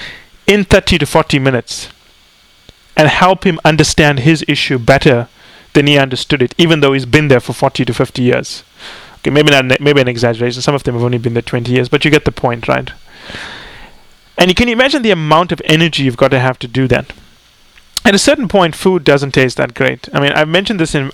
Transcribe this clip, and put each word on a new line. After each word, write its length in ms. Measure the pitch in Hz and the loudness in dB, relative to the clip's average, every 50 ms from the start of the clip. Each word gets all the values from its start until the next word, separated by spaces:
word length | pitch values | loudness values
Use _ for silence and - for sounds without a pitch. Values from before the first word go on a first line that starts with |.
| - - - - - _ _ - - - | -18 -18 -18 -20 -20 _ _ -8 -2 0
in 160 | 196 208 190 | 2 2 2
thirty 340 | - - 196 - - - 165 | 2 2 2 2 2 0 0
to 80 | 151 | 0
forty 320 | - - 165 151 - - 139 | 2 0 0 0 2 0 0
minutes 500 | 131 135 131 117 - - - - - - - _ _ _ _ _ _ _ _ _ _ _ _ _ _ _ - _ _ _ - | 0 0 0 -2 -4 -6 -12 -14 -14 -16 -20 _ _ _ _ _ _ _ _ _ _ _ _ _ _ _ -20 _ _ _ 0
and 100 | - 156 | 2 2
help 400 | 143 - - 185 185 190 185 - | 2 4 2 2 2 2 2 0
him 140 | 196 165 156 - | -2 -2 0 0
understand 540 | 160 160 156 151 - - - 160 147 143 135 | 0 2 2 2 0 2 2 2 2 2 2
his 260 | 117 156 165 143 - - | 2 2 2 0 0 -4
issue 320 | 147 - - - 143 127 | -4 -4 -2 -2 -4 -2
better 480 | 113 127 135 139 - 156 127 120 117 - _ _ - - - - - _ - | 2 2 2 4 4 2 2 2 -2 -6 _ _ -20 -20 -20 -20 -10 _ 0
than 120 | 151 143 | 2 2
he 100 | 143 147 | 4 2
understood 460 | 143 135 131 127 - - - 147 131 123 | 2 2 0 -4 -8 -4 -4 -2 0 -2
it, 100 | 120 - - | -2 0 0
even 220 | 170 165 165 156 | 2 2 2 2
though 140 | 143 139 135 | 2 2 2
he's 120 | 135 127 | 0 -2
been 220 | 120 117 151 151 143 | 0 0 0 2 4
there 100 | 131 123 | 2 2
for 140 | - - 127 | 2 -2 -6
forty 320 | - - 135 - - 127 | -2 -2 -2 -2 -2 -4
to 100 | 123 117 | -2 0
fifty 280 | - 135 - - - 123 | -2 -2 -4 -2 -2 0
years. 420 | 123 123 123 - - - - - _ _ - - - - - - - - - | 0 0 0 -2 -8 -12 -16 -18 _ _ -20 -20 -20 -20 -20 -20 -20 -16 -8
Okay, 100 | - - | -4 0
maybe 200 | 135 147 151 151 | 2 2 4 4
not, 300 | 143 135 131 127 127 - | 4 2 2 2 0 2
maybe 200 | 143 143 147 143 | 2 2 4 4
an 60 | 131 | 2
exaggeration. 560 | 123 120 117 120 120 113 110 120 120 120 123 123 | 0 0 -2 0 -2 0 0 -2 -4 -4 -4 -4
Some 140 | - 147 | -2 -2
of 80 | 135 - | -2 -2
them 100 | 135 120 | -4 -2
have 80 | 117 120 | -2 -2
only 160 | 123 123 120 | -2 -2 -2
been 160 | 120 123 117 | -2 -2 -2
there 80 | 117 - | -4 -4
twenty 300 | - - 123 120 120 123 | -4 -6 -4 -2 0 0
years, 160 | 127 123 120 | 0 0 0
but 160 | - 143 - | -2 0 2
you 80 | 156 147 | 2 2
get 120 | 147 - | 2 0
the 60 | 147 | -2
point, 380 | 123 - - 127 120 117 - - | -6 -4 -4 -4 -4 -4 -4 -2
right? 240 | 131 127 131 - - - - - - - - - - - - - - - - - - - - - - - _ _ _ _ _ _ - - | -2 -2 -4 -8 -14 -18 -20 -20 -20 -20 -20 -16 -16 -16 -14 -16 -16 -18 -18 -20 -20 -20 -20 -20 -20 -20 _ _ _ _ _ _ -4 -2
And 100 | 180 185 | 0 0
you 60 | 180 | 2
can 140 | - 240 240 | 0 0 0
imagine 340 | 233 226 254 277 320 294 233 | 2 0 0 0 0 0 0
the 80 | 220 | 0
amount 400 | 190 165 156 151 156 160 180 170 | 0 0 2 2 2 2 2 0
of 100 | 175 - - | -4 -6 -2
energy 400 | - 156 160 170 165 - - 139 | 0 2 2 2 0 0 -2 -2
you've 120 | 131 120 | -2 0
got 140 | - 139 135 | 0 0 2
to 80 | 139 131 | 2 2
have 220 | 123 131 127 - | 0 0 -2 -4
to 80 | - 120 | -8 -6
do 180 | 117 131 131 | -4 -2 0
that. 260 | 127 123 135 135 - - - - - _ _ _ _ _ _ _ _ _ - _ _ - - - | 0 0 -2 -2 -6 -16 -20 -20 -20 _ _ _ _ _ _ _ _ _ -20 _ _ -10 -2 0
At 100 | 233 196 | 2 2
a 60 | 196 | 2
certain 260 | - 269 294 311 254 | 2 2 0 0 0
point, 300 | 170 - 202 180 160 147 | 0 2 2 2 2 0
food 260 | - - 190 190 175 139 | -2 -2 0 0 0 2
doesn't 300 | - 143 143 139 139 - | 2 2 2 0 -2 0
taste 240 | 143 131 127 - | 0 0 0 -2
that 180 | - 135 127 - | -4 -6 -6 -4
great. 340 | - 135 131 131 127 - - 269 | -2 -2 -2 -2 -6 -10 -6 -4
I 80 | 143 | -2
mean, 100 | 143 143 | -2 0
I've 160 | - - 151 | 0 0 -2
mentioned 320 | 156 165 180 202 - 220 185 | 0 0 -2 -2 -2 -4 -4
this 160 | 160 - - | -4 -2 -2
in 160 | 151 135 139 | -4 -4 0